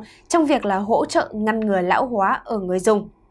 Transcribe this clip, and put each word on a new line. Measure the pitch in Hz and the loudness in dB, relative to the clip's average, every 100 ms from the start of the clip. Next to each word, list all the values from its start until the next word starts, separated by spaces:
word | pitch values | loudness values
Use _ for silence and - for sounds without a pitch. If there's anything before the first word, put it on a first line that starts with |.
| - - - | -6 -20 -2
trong | 339 294 | 2 2
việc | - | 2
là | 208 190 | 0 -2
hỗ | 208 226 | 0 0
trợ | 302 339 - | 0 -2 -2
ngăn | 214 214 220 | -2 -2 0
ngừa | 214 190 | 0 0
lão | 180 180 262 | 2 2 0
hóa | 226 190 - | 0 0 -2
ở | - 220 | -4 -6
người | 185 185 | -2 0
dùng. | 190 214 - - _ | 2 0 -2 -14 _